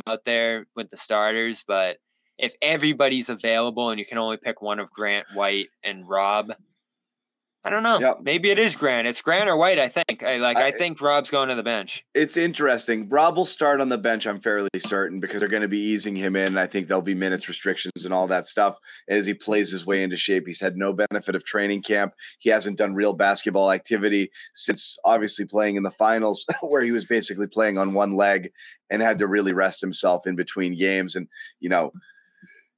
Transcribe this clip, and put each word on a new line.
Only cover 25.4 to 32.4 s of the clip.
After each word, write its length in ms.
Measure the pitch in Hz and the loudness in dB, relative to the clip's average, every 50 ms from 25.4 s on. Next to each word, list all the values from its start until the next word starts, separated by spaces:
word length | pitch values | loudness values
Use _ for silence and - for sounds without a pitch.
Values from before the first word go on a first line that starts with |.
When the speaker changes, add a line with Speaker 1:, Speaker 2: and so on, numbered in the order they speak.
| 101 | -4
Speaker 2:
playing 300 | - 101 107 107 104 101 | -2 0 0 2 2 0
in 60 | 101 | 0
the 80 | 98 92 | -2 -2
finals, 560 | - - 107 110 113 113 110 107 98 - - - - | 0 2 2 2 2 2 2 0 -2 -2 -4 -4 -4
<laughs> 80 | - | -4
where 220 | - 147 147 135 123 | -2 0 2 2 2
he 80 | 120 | 2
was 140 | 117 113 92 | 0 -2 -2
basically 420 | - 120 113 98 - 98 98 101 | 0 0 0 0 -2 -4 -4 -6
playing 320 | 98 - 110 110 107 98 95 | -2 0 2 2 2 2 0
on 160 | 98 98 98 | 0 0 2
one 200 | 101 101 98 98 | 0 0 2 2
leg 360 | 98 101 101 98 95 90 90 _ - - - - _ _ - | 2 4 4 4 2 0 -6 _ -18 -20 -20 -20 _ _ -4
and 100 | 98 107 | -2 0
had 160 | 113 113 110 | 2 2 2
to 80 | 92 104 | 2 0
really 280 | 92 98 104 98 95 90 | 0 2 2 2 2 2
rest 280 | 92 95 92 - - | 2 0 0 0 -2
himself 460 | 98 92 87 - - 92 90 87 - | -6 -6 -4 0 0 2 2 2 0
in 80 | 92 90 | -4 -4
between 420 | 87 87 - - 101 92 90 87 | -4 -4 -4 -4 -4 -4 -2 -2
games. 380 | 82 92 95 95 95 92 90 87 | 0 0 0 0 0 -2 -4 -6
And, 140 | 92 87 - - - - - _ - | -8 -8 -10 -14 -20 -20 -20 _ -8
you 100 | 87 87 | -2 0
know, 240 | 92 87 80 71 - - - - - _ _ _ _ _ | 2 2 0 0 -4 -12 -20 -20 -20 _ _ _ _ _